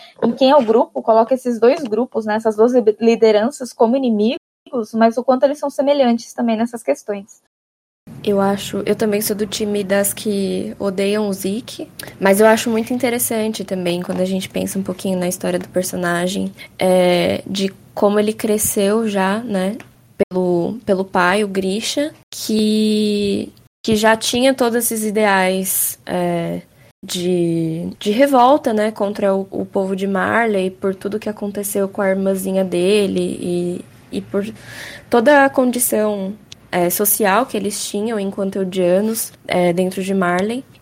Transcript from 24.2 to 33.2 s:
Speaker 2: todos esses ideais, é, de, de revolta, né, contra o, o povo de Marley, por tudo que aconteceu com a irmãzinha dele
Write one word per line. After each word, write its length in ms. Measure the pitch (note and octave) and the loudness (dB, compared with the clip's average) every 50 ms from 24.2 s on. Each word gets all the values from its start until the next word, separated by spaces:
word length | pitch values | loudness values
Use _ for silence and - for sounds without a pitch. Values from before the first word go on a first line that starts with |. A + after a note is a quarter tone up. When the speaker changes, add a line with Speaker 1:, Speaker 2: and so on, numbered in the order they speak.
| - - - A#3+ B3 C4+ C4+ | 2 -2 0 2 2 2 2
Speaker 2:
todos 240 | C4 B3+ A#3+ A3+ | 2 0 0 0
esses 260 | A#3+ A#3+ A#3+ A#3 A3 G#3+ | 0 -2 -2 -2 -2 -4
ideais, 920 | G#3+ G3+ G#3+ G#3+ G#3 G3 F#3+ F#3 F#3 F#3+ F#3+ F#3+ F#3+ - - - - - - _ | -2 0 2 2 4 4 4 2 2 0 0 -2 -4 -4 -4 -4 -4 -6 -10 _
é, 560 | - - F3+ F3 F3 E3+ E3+ E3+ E3+ E3+ F3 - _ _ _ - - _ _ - | -6 -4 -2 -2 -2 -2 -2 -2 -4 -6 -8 -8 _ _ _ -20 -20 _ _ -12
de, 840 | F#3+ - F3+ F3 F3+ F#3 F3 E3+ E3+ E3 E3 E3 D#3+ D#3+ E3 F3 F3+ - - | -10 -8 -4 -2 0 0 2 2 0 0 0 0 -2 -2 -4 -6 -8 -10 -6
de 120 | - G#3 | -2 -2
revolta, 640 | G#3 A3+ C#4 C#4+ C#4 B3+ A#3+ B3 C#4+ D4+ D4+ C4+ A3+ | 2 4 4 4 6 6 6 6 6 4 2 0 0
né, 180 | G#3+ G#3 G#3+ | 0 0 0
contra 440 | A3 - G#3 G3+ G#3 - G#3 G3 G3 | -2 -2 -4 -4 -2 0 0 0 0
o, 120 | G3 G3 G3 | 0 -2 -4
o 140 | - - G3 | -6 -8 -8
povo 320 | F#3+ - G3+ F#3+ F#3+ G3 | -4 -2 -4 -2 -2 -2
de 100 | F#3+ G3 | -4 -2
Marley, 640 | G3 G3 F#3+ F#3 G3 G#3 G#3+ A#3 A#3 G#3 G3 F#3 F#3+ | -2 0 0 0 0 2 2 2 2 0 0 -2 -2
por 240 | F#3 - - G3 F#3+ | -4 -4 -4 -4 -4
tudo 240 | F#3+ - G#3 G3+ A3 | -4 -6 -6 -6 -6
que 100 | - G#3+ | -6 -8
aconteceu 600 | G#3+ G#3 G#3+ G3+ G3+ G3+ G3+ G3+ - G3+ G3 F#3+ | -8 -6 -8 -8 -6 -6 -8 -4 -2 -2 -2 -2
com 140 | G3 - G3+ | -2 -2 0
a 80 | F#3+ | 0
irmãzinha 540 | F#3+ F#3+ F#3+ F#3+ G3 F#3+ F#3+ F#3+ F#3+ F#3+ F#3+ | 0 0 0 0 -2 -2 -2 -2 0 0 0
dele 720 | F#3 F3 F3 F3 F3+ G3+ G#3+ G3+ F#3+ F#3+ F#3 | 0 0 0 2 2 4 2 2 2 0 -2